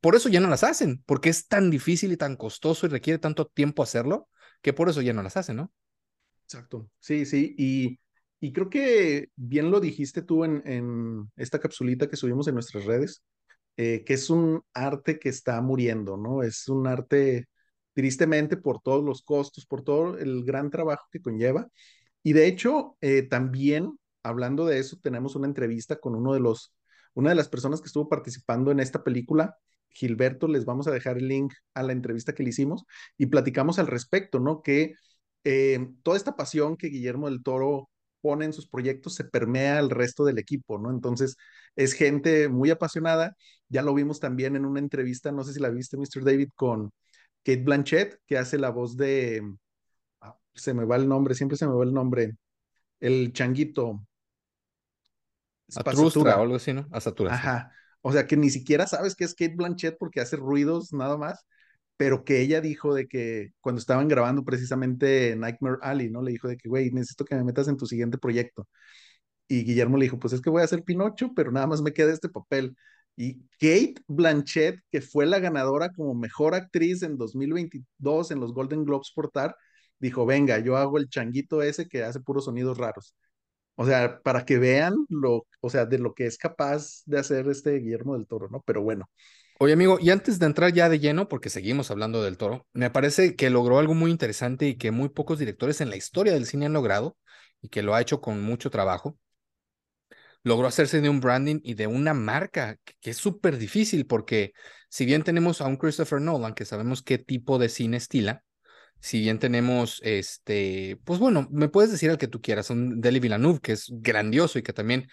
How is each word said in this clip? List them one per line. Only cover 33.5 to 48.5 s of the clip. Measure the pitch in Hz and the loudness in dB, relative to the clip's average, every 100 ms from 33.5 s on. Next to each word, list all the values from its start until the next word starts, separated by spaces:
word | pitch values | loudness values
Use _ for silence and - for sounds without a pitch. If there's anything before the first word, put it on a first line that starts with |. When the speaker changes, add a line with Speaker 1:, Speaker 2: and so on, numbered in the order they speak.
| 131 139 185 | 0 0 0
Speaker 2:
al | 156 | -2
respecto, | 120 - 190 196 131 | -4 -2 -2 0 -2
¿no? | 131 156 | -2 -2
Que, | - 143 156 - _ _ _ _ | 0 0 0 -6 _ _ _ _
eh, | 147 135 135 131 123 - | -2 2 2 2 -4 -6
toda | - 196 | -2 0
esta | 202 - | -2 -6
pasión | 143 156 147 170 | -4 -2 -2 -2
que | 165 | -8
Guillermo | 139 123 123 147 | -6 -6 -4 -6
del | 127 | -4
Toro | 127 131 135 139 - _ _ _ | -2 -2 0 -2 -6 _ _ _
pone | 151 147 | -2 -2
en | 156 | -4
sus | 156 - | -8 -10
proyectos | 127 127 135 - | -6 -4 -4 -8
se | - | -10
permea | - 123 113 127 139 147 | -4 -2 0 0 2 2
al | 143 | 2
resto | 120 123 - | 0 -2 2
del | 143 120 | 0 0
equipo, | 104 139 - 104 | -4 -8 -6 -8
¿no? | 113 | -6
Entonces, | 127 123 123 135 127 - - _ - | -4 -4 -2 -2 -4 -18 -20 _ 0
es | 135 | 0
gente | - 147 143 156 156 147 | 4 2 4 4 4 4
muy | 127 139 | 2 2
apasionada. | 160 165 165 165 160 170 - _ _ _ | 2 -2 -2 0 0 0 -6 _ _ _
Ya | 131 | -2
lo | 143 | 0
vimos | 143 143 147 | 0 0 -2
también | 135 127 131 139 | -4 -2 -2 -2
en | 139 | -2
una | 139 | -4
entrevista, | 143 139 127 127 147 | -4 -4 -4 -6 -6
no | 143 | -6
sé | 135 | -8
si | 139 | -4
la | 131 | -4
viste, | 120 123 135 | -4 -8 -8
mister | 139 139 | -8 -2
David, | 131 135 139 - | 2 2 2 -2
con | 131 113 107 - _ _ _ _ | -2 -2 -6 -12 _ _ _ _
Kate | - 127 | -2 0
Blanchett, | 127 143 139 160 202 - _ | 2 2 2 2 0 -4 _
que | 135 | -4
hace | 127 | -2